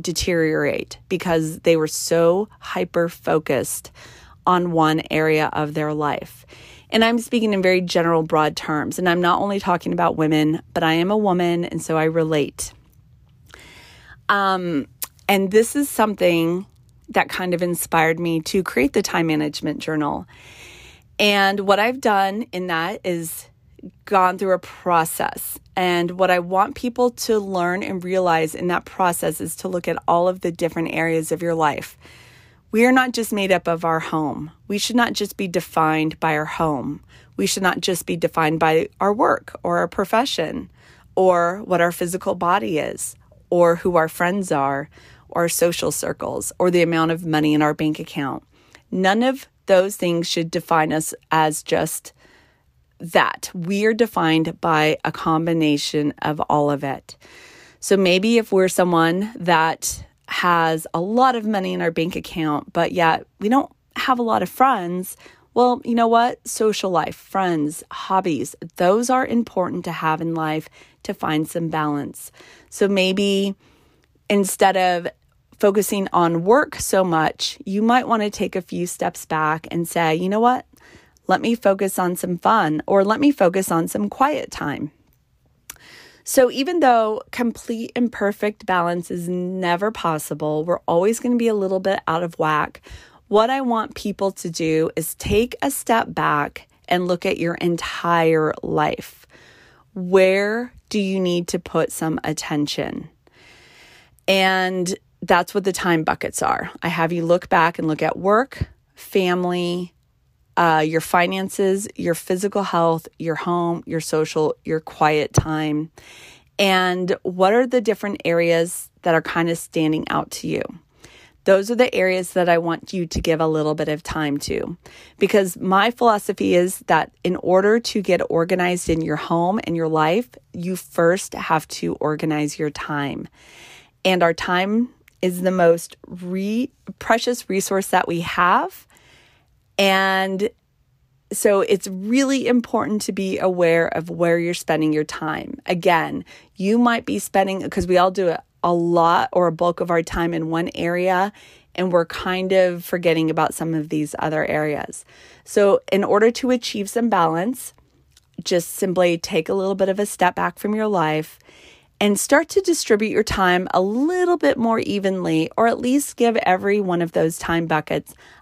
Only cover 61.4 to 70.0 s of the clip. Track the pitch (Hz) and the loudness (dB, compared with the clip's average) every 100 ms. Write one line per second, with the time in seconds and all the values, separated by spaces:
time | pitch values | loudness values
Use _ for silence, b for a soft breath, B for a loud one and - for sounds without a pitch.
61.4 | 214 202 185 180 170 170 165 - - 170 | -2 -2 -2 -2 -2 -2 -2 -4 -8 -4
62.4 | 156 147 - 170 - 175 165 - - - | -2 -2 -4 -2 -2 2 2 0 -4 -6
63.4 | 202 269 - _ _ - - 247 226 220 | 0 0 0 _ _ -6 -2 0 0 -2
64.4 | 185 - 262 226 175 180 185 - B B | -2 2 2 2 -2 -4 -6 -12 B B
65.4 | B 226 247 247 - 233 233 233 247 - | B 2 2 2 0 2 4 4 2 -2
66.4 | - - 220 202 190 170 156 - - 196 | -10 -2 0 0 0 -2 -2 -8 -6 -2
67.4 | 185 160 147 165 - - - 190 185 143 | 0 0 -2 -6 -14 -12 -2 0 0 -2
68.4 | 143 - 165 - 180 214 240 254 - 233 | -4 -10 -12 0 2 4 2 0 0 -2
69.4 | 226 190 180 180 175 165 | -2 -2 -2 -4 -8 -4